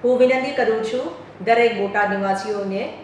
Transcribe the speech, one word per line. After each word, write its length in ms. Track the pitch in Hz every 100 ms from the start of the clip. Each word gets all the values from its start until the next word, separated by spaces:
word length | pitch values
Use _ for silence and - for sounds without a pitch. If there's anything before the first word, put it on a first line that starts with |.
હું 160 | 247 247
વિનંતી 320 | 254 254 254
કરું 340 | 262 226 220 226
છું 200 | 247 311 - - - 190
દરેક 360 | 233 233 202
બોટાદ 340 | 202 208 202 196
નિવાસીઓને 680 | 196 190 214 208 196 190 277 -